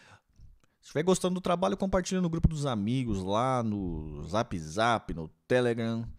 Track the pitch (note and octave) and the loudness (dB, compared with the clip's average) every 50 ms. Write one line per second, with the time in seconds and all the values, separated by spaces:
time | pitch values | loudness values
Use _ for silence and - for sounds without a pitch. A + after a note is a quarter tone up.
0 | - - - - _ _ _ - - - - - _ _ _ _ - - - E3+ | -20 -20 -20 -20 _ _ _ -20 -20 -20 -20 -20 _ _ _ _ -12 -4 -2 2
1 | E3+ F#3 F#3 - - F3+ F#3 F3+ - F#3+ F3 F3 F#3+ G3 G3 F#3+ G3+ F#3+ G3 F#3 | 4 4 4 4 4 0 0 0 0 0 0 2 2 2 0 0 -2 0 0 0
2 | F3 - F#3+ F#3 F3+ E3 E3 E3 E3+ E3 D#3+ D3 C#3+ C#3 A#2+ G#2 G2 A2 B2+ C3+ | 0 0 0 0 0 0 2 4 4 2 2 2 -2 -2 -2 0 0 0 0 0
3 | B2+ A#2 G#2 F#2+ F#2 F#2+ G2+ A2 B2+ C3 C3 B2 A2+ A2 G#2 G2+ F#2+ F2 E2 D#2 | 0 0 -2 -2 -2 0 0 0 2 2 0 0 0 -2 -2 -2 -2 -4 -4 -6
4 | D#2 D2+ D2 D2 D#2 D#2 F2+ A2 A#2+ - G#2+ F2 D#2 D#2 D#2+ G#2 A2+ A#2+ A2+ G#2 | -6 -8 -10 -10 -8 -4 -2 -2 -2 -2 -4 -8 -8 -4 -2 0 2 2 2 0
5 | - - E2 E2 D#2+ D2+ - _ _ - B2 B2 B2 A#2+ A#2 A#2 A2+ A2+ A2+ A2+ | -2 -4 -8 -8 -8 -10 -12 _ _ 2 2 4 4 2 0 0 -2 -4 -4 -4
6 | A#2 A2+ - | -6 -8 -12